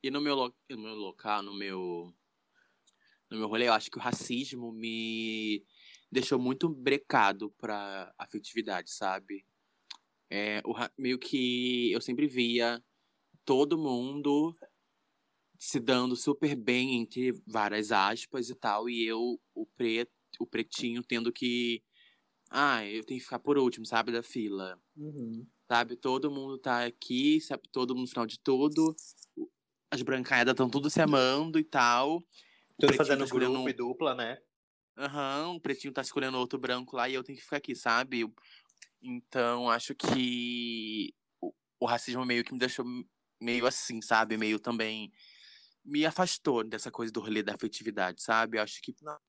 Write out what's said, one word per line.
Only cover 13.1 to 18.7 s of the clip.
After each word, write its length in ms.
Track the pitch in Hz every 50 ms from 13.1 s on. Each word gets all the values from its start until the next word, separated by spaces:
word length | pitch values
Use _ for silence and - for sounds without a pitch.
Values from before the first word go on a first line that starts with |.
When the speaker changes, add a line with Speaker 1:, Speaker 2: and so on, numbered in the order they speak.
| _ _ _ _ _ _ _
Speaker 1:
todo 340 | - 139 131 147 147 170 160
mundo 760 | 156 143 127 120 123 131 139 147 143 147 143 147 151 165 170 _ - - _ _ _ _ _ _ _ _ _ _ _ _ _ _ _ _ _ _
se 200 | - - - 139
dando 360 | 117 117 131 123 123 127 123
super 400 | 120 - - 143 - - 147 143
bem, 400 | 123 110 113 123 123 127 135 131 117
entre 320 | 113 - - 127 127 127 117 95 _
várias 460 | - 110 113 104 104 104 107 107 104
aspas 580 | 113 98 95 101 113 117 - _ - 135 117 117
e 40 | 123
tal, 340 | - - 110